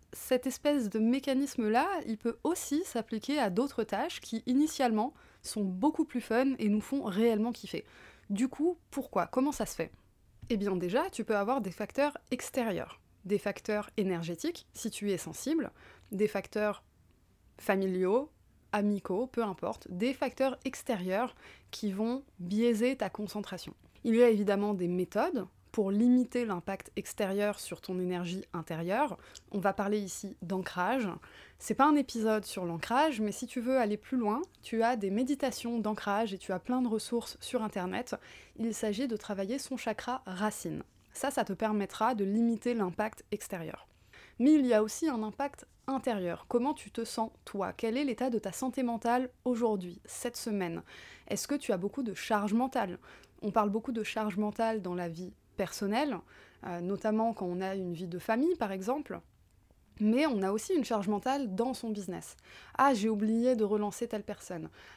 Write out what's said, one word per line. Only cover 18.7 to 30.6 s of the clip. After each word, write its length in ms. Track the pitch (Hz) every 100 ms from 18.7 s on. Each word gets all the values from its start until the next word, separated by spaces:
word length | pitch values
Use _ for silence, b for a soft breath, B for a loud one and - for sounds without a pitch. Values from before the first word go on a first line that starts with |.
amicaux, 560 | 214 202 202 - 185 262
peu 160 | -
importe, 440 | 214 180 185 - -
des 200 | 180 240
facteurs 460 | 262 262 - 262 262 269
extérieurs 680 | - - 214 185 196 247 - B B B
qui 220 | - 208
vont 320 | 190 220 262 - -
biaiser 560 | 175 208 240 214 247 269
ta 160 | 190
concentration. 640 | - 208 208 196 180 - - - b
Il 120 | 233 226
y 80 |
a 60 | 240
évidemment 420 | 214 208 196 208
des 140 | 196 175
méthodes 580 | 180 180 208 330 285 190 _ _
pour 200 | - 196
limiter 540 | 202 240 254 247 247 226
l'impact 460 | 180 - 196 - -
extérieur 640 | - - 196 196 208 196
sur 200 | - -
ton 200 | - 185
énergie 440 | 180 180 175 185 -
intérieure. 680 | 175 160 160 170 220 294 - B B B
On 80 | 202
va 140 | 196
parler 260 | 196 202 214
ici 360 | 190 - 196 -
d'ancrage. 680 | 175 190